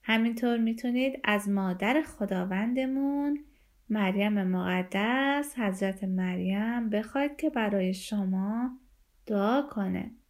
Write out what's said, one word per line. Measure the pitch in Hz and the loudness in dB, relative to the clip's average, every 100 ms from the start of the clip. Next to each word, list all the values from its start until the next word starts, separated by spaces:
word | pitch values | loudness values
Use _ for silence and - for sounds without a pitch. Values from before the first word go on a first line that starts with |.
همینطور | - 220 233 233 247 233 | 2 4 4 2 0 2
می‌تونید | 226 226 247 247 269 262 | 2 0 -2 0 0 0
از | - 208 202 | 2 2 2
مادر | 196 190 180 202 285 | 0 0 0 2 2
خداوندمون | 302 - 202 185 180 190 226 247 262 269 277 285 285 294 - _ _ _ _ | 0 -6 -2 -2 0 -2 0 0 -2 0 0 0 0 -2 -6 _ _ _ _
مریم | 214 190 196 202 208 | 0 2 2 2 2
مقدس، | 185 185 185 185 185 196 214 254 277 285 294 - | 2 0 0 0 0 0 0 2 2 0 -2 -2
حضرت | 208 190 196 190 | -2 0 -2 -2
مریم، | 190 185 185 180 185 196 220 240 226 | -2 0 0 -2 0 0 0 -2 0
بخواید | 208 220 277 285 285 | -2 -2 -2 -2 0
که | 311 | -2
برای | 262 214 202 185 | 0 0 2 0
شما | 185 - 208 190 185 196 226 247 254 _ _ _ _ - | -2 -4 -2 0 0 -2 -2 -4 -6 _ _ _ _ -2
دعا | 208 202 262 | 2 4 2
کنه. | 285 220 190 180 226 - | 0 -4 -2 -2 -6 -12